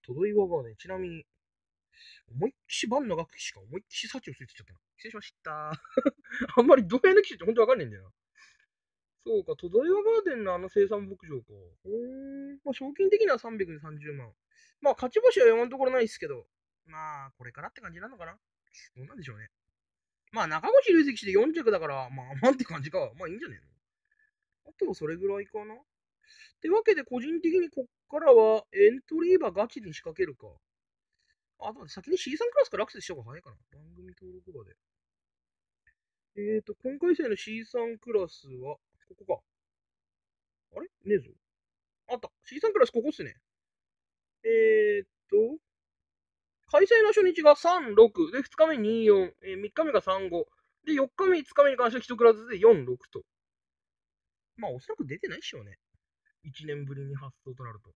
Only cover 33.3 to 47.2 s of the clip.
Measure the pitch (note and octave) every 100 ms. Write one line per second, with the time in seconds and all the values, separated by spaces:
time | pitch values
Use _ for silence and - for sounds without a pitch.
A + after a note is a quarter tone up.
33.3 | D3 C#3+ G#2 _ C3+ D#3 F3 F#3 F3+ F#3
34.3 | F3+ F#4 D3 G2 _ _ _ _ _ _
35.3 | _ _ _ _ _ _ _ _ _ _
36.3 | G3+ G#3 A3 - G#3 B3+ C#4+ F4 E4 C#4
37.3 | G3+ - A3 A3+ A#3+ A#3 A3+ A#3+ A3 F3
38.3 | - C#3 B2+ C3 D3 _ _ _ F#3 F#3+
39.3 | F3 _ _ _ _ _ _ _ _ _
40.3 | _ _ _ _ - F4 _ F#3+ G3+ B2
41.3 | _ _ _ _ _ _ _ _ B3 -
42.3 | _ - C4+ A4 G4+ B3 A#3+ B3 - C#3
43.3 | - _ _ _ _ _ _ _ _ _
44.3 | _ A3+ A3+ A3 G#3+ G#3 G#3 F#3+ _ _
45.3 | - A3+ D#4 _ _ _ _ _ _ _
46.3 | _ _ _ _ D4 G4 A4+ G#4+ G#4+